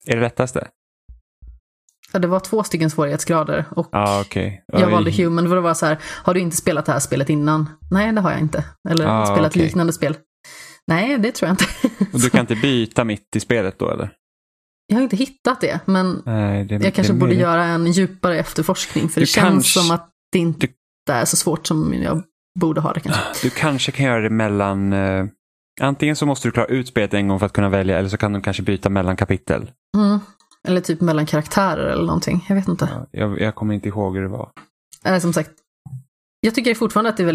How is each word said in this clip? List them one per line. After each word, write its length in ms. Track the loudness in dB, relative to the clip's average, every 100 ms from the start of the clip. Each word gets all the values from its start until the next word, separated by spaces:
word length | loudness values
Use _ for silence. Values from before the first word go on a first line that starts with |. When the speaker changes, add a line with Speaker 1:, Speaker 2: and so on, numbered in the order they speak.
| -4
Speaker 1:
Är 80 | 0
det 60 |
lättaste? 460 | 0 -2 -4 -4 -8 _ _ _ -20 -20 _ _ -20 -20 _ _ _ _ _
Speaker 2:
Ja, 60 | -2
det 80 | 0
var 120 | 0
två 240 | 0 -2
stycken 260 | 0 0 0
svårighetsgrader 760 | 0 -2 -2 0 0 0 -2 -4
och 160 | -6 -4
Speaker 1:
Ja, 300 | 0 0 0
okej. 420 | -2 -4 -4 -6 0
Ja, 120 | 2
Speaker 2:
jag 100 | 4
valde 200 | 4 2
Speaker 1:
i- 140 | 2
Speaker 2:
human, 240 | 2 2 2
för 60 | 2
det 60 |
var 120 | 2
så 120 | 0 0
här, 120 | -2 -6 -4
har 100 | 0
du 60 | 0
inte 180 | 0 -2
spelat 280 | 0 0 0
det 60 |
här 80 | -2
spelet 300 | 0 -2 0
innan? 400 | 2 2 2 0 -6 -2
Nej, 200 | 0 2
det 80 | 2
har 100 | 0
jag 80 | 0
inte. 240 | -2 -2 -6 -8 -2
Eller 160 | 0 2
Speaker 1:
Ah, 180 | 2 2
Speaker 2:
spelat 260 | 2 2
Speaker 1:
okej. 100 | 2
Speaker 2:
liknande 300 | 2 2 0
spel? 240 | 0 -4 -4 _ _ -20 -20 -20 -10 -2
Nej, 300 | 0 0 0
det 140 | -2
tror 160 | 0 0
jag 60 |
inte. 120 | 2 0 -2 -4 -2 -2
<laughs> 0 |
Speaker 1:
Och 60 | 0
du 0 |
Speaker 2:
Så 100 | 2
Speaker 1:
kan 100 | 2
inte 140 | 2 0
byta 480 | 2 2 0 0
mitt 320 | 0 -2 -4 -4
i 40 |
spelet 400 | 0 0 0 -2
då, 100 | -4
eller? 200 | -4 -6 -12 _ _ _ _ _ _ -2
Speaker 2:
Jag 80 | 0
har 60 |
inte 120 | 2 0
hittat 460 | -2 -4 -4 -2
det, 180 | -2 -2 0
men 360 | 2 2 -2 -2
Speaker 1:
Nej, 400 | 0 0 0 -2
det, 100 | 0
Speaker 2:
jag 180 | 0
kanske 200 | 2 2
Speaker 1:
det 40 | 4
är 20 |
Speaker 2:
borde 100 | 4
Speaker 1:
möjligt. 120 | 4
Speaker 2:
göra 220 | 4 2 2
en 260 | 2 2
djupare 460 | 2 0 0 -2 0
efterforskning, 680 | -2 -2 -2 -2 -4 -2 -2
för 100 | 0
Speaker 1:
Du 20 | 2
Speaker 2:
det 20 |
känns 160 | 4 4
Speaker 1:
kanske 260 | 4 4 2
Speaker 2:
som 120 | 2
att 180 | 0 -4 _ _
det 80 | 0
inte 280 | 0 0 -4 -4 _ _ -4
Speaker 1:
du 80 |
Speaker 2:
är 120 | 0 0
så 100 | 0
svårt 300 | 0 -2 -2
som 260 | -2 -2
jag 300 | -2 -2 -4 -6 _ _ -4
borde 220 | -2 0
ha 120 | -2
det 60 | -4
kanske. 220 | -4 -4 -4 -4 -4
Speaker 1:
Du 20 |
kanske 420 | -2 -2 -2 -2
kan 140 | 0 0
göra 160 | 2
det 80 | 0
mellan, 640 | 0 0 0 0 0 0
eh, 320 | 0 0 0 -4 -8 _ _ _ -4
antingen 340 | -2 0 0 0
så 100 | 0
måste 220 | 0 0
du 40 |
klara 160 | 0 0
ut 200 | -2 -2
spelet 260 | -2 0
en 140 | 0 0
gång 120 | 0
för 60 | 0
att 80 |
kunna 160 | 2 2
välja, 280 | 2 2 0
eller 100 | 0
så 80 | -2
kan 160 | -2
du 80 | -2
kanske 220 | -4 -4
byta 260 | -2 -2 0
mellan 260 | 0 0 0
kapitel. 560 | 0 -2 -2 -4 -6 -16 _ 2
Speaker 2:
Mm. 220 | 2 2 -2 _ _ _ -2
Eller 140 | -2
typ 200 | -2 0
mellan 240 | 2 2 0
karaktärer 600 | -2 -2 0 0 0 -2
eller 180 | -2 -2
någonting. 400 | -2 -2 -2 0
Jag 80 | 0
vet 120 | 0
inte. 220 | -2 -2
Speaker 1:
Ja, 160 | -4 -10
jag, 280 | -4 -4 -2
jag 140 | -4 -2
kommer 180 | -2
inte 140 | -2 -4
ihåg 280 | -4 -4 -4
hur 60 |
det 40 | -6
var. 200 | -6 -12 -16 -20 _ _ -8
Speaker 2:
Nej, 180 | -2 0
som 120 | 0
sagt, 180 | -2 -4 -8 _ _ -20 -20 -20 _ _ _
jag 140 | -2 0
tycker 200 | 0 0
fortfarande 340 | 0 2 0
att 80 | 0
det 60 |
är 20 |
ett 20 | 0